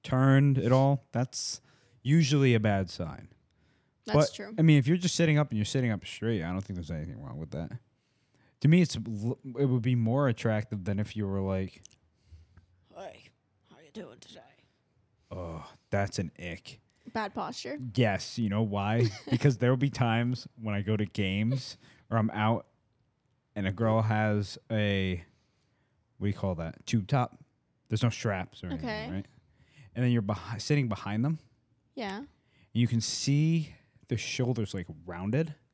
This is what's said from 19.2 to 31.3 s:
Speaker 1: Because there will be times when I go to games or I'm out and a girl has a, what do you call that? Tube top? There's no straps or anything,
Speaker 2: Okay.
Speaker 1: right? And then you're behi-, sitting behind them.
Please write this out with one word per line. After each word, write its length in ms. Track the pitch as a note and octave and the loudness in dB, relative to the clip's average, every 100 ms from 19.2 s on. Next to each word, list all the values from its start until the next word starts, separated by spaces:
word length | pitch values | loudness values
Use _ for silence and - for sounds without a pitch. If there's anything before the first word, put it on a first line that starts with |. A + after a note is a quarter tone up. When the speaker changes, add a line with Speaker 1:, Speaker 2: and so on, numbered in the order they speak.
| - | -4
Speaker 1:
Because 280 | B2 C#3+ A#2+ | 2 2 2
there 120 | B2 | 2
will 80 | B2+ | 2
be 120 | C#3 | 0
times 580 | - A#2 A2+ A#2+ B2 - - | 0 2 2 0 -4 -10 -10
when 140 | A2 G2+ | -4 -4
I 60 | |
go 140 | G2 G#2+ | 0 0
to 100 | G2+ | 0
games 720 | - F#2+ G2 A2 C3 - - - - _ | -2 0 0 0 -2 -6 -16 -20 -20 _
or 80 | A2+ | 0
I'm 120 | A2 | 0
out 360 | G#2+ G#2+ A#2 - _ _ _ _ _ _ _ _ - | 0 0 0 -4 _ _ _ _ _ _ _ _ -4
and 120 | G2 | -2
a 40 | |
girl 280 | F#2+ A2+ A2 | 0 2 4
has 540 | A2 G#2+ G#2+ G#2 G2+ - _ | 2 2 2 0 -2 -10 _
a, 500 | A2 G#2 G2 F#2+ F2+ - _ _ _ _ _ _ _ _ _ | 0 2 0 0 -4 -8 _ _ _ _ _ _ _ _ _
what 80 | G2+ | -4
do 20 | |
you 40 | |
call 220 | G2+ G2 E2+ | -2 -2 -2
that? 300 | E2 - - | -6 -10 -2
Tube 200 | A#2 F#2+ | -2 2
top? 280 | C#3 A#2+ - - _ _ _ _ | 0 0 -6 -20 _ _ _ _
There's 120 | A2 | 0
no 60 | A#2+ | 0
straps 540 | - A2+ F#2+ F#2 - | 0 -4 -4 -6 -12
or 40 | F2+ | -8
anything, 200 | - A#3+ | -6 -6
Speaker 2:
Okay. 220 | G#3+ - | -6 -6
Speaker 1:
right? 140 | F#2 - _ _ _ _ - - | -10 -10 _ _ _ _ -20 -12
And 120 | - B2 | -2 2
then 60 | |
you're 80 | A#2+ | 2
behi-, 400 | G2 G2+ - G#2+ | 0 -6 -6 -10
sitting 260 | - D3 B2 | 0 0 0
behind 380 | G2 G2 G#2+ | -4 -4 -2
them. 140 | C#3 | -2